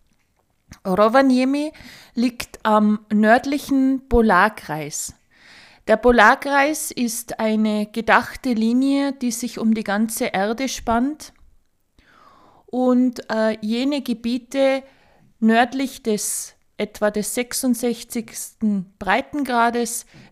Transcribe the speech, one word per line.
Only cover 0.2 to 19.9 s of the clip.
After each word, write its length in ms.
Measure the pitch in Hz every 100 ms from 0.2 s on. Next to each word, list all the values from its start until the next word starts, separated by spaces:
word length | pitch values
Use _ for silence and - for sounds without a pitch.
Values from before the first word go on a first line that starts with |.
| _ _ _ _ _ - 196
Rovaniemi 840 | 185 220 262 269 254 262 285 302 - - - - -
liegt 440 | 247 240 - -
am 360 | 220 214 208 214 -
nördlichen 1000 | 208 214 247 277 285 - 269 262 269 -
Polarkreis. 1040 | 240 220 180 214 220 - 151 147 - - - _ _ - - - _ -
Der 80 | 220
Polarkreis 960 | 240 240 214 269 277 277 285 302 -
ist 480 | - 240 - - -
eine 460 | 220 220 220 214 208
gedachte 640 | 226 220 208 247 - 262
Linie, 640 | 220 226 247 277 277 277
die 180 | 277 247
sich 260 | 226 247 -
um 160 | 220
die 120 | 220 208
ganze 400 | 202 226 - 247
Erde 420 | 185 208 233 262
spannt. 640 | - - 233 269 302 - _ _ _ _ _ _ _ _ _ _ _ _ _ _
Und, 640 | 247 254 247 254 - -
äh, 260 | 220 220 220
jene 400 | 214 233 269 285
Gebiete 840 | 262 226 233 254 - 269 269 269 269 _ _ _ _ _
nördlich 640 | 220 226 247 269 262 -
des, 500 | 226 208 - - - _ _ -
etwa 360 | - - 208
des 220 | 208 202
sechsundsechzigsten 1600 | - 240 - 262 233 247 233 - 240 220 - - - 214 202 180 _
Breitengrades 1080 | 185 220 269 294 254 240 233 240 233